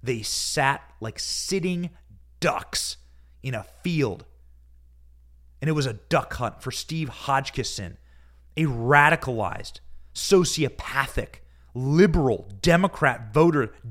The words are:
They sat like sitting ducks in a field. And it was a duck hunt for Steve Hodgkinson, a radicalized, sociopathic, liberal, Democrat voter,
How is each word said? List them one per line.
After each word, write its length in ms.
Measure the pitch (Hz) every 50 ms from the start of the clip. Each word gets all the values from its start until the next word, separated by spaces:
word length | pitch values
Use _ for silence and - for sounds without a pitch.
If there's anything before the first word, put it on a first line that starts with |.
| -
They 200 | 120 127 113 104
sat 600 | - - - - - - - 139 135 139 - - - - -
like 180 | 107 113 107 -
sitting 720 | - - - - - - 190 196 170 185 180 175 175 175 - - - - - - - - - -
ducks 560 | - 147 - - - - - - - - - - - - - - - - - - -
in 120 | 131 131
a 100 | 110 98 - - - -
field. 420 | 175 175 156 139 117 92 - - - - - - - - - - - - - - - - - - - - - - - - - - - - -
And 80 | - 151
it 60 | 160
was 120 | 151 139
a 80 | 131 113
duck 380 | 104 - - - 151 - - -
hunt 280 | - 127 110 - - -
for 80 | 131
Steve 380 | 117 - - - 160 160 160 131
Hodgkinson, 920 | 110 - - - 135 135 139 - - - 120 - - - 101 87 - - - - - - - - - - - - -
a 80 | - 160
radicalized, 1160 | 151 127 117 117 120 143 143 143 151 160 160 - 131 123 113 104 90 - - - - - - - - - - - - -
sociopathic, 1300 | - - - 196 190 175 - - - 156 127 - - - - - 135 135 127 - - 107 - - - - - - - - - -
liberal, 760 | 123 127 135 143 160 185 208 156 175 147 131 113 - - - - - -
Democrat 720 | - 165 170 185 190 - - - 139 120 117 117 110 107
voter, 380 | 151 160 170 160 147 123 107 - - - 117